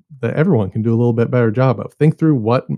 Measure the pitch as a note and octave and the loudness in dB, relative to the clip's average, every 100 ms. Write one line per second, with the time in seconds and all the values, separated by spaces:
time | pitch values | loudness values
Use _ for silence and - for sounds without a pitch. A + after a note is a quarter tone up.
0 | - C#3 A#2 - F3+ B2 F#2+ A2 A2+ A2+ | -20 -8 -6 -2 0 2 0 -2 0 0
1 | A#2+ A2+ A2+ B2 A#2 G#2+ C3 G#2+ - - | 0 0 0 0 0 2 0 0 -6 0
2 | D3+ D#3 D#3+ C#3 G#2+ B2+ - | 0 2 0 0 0 -2 -2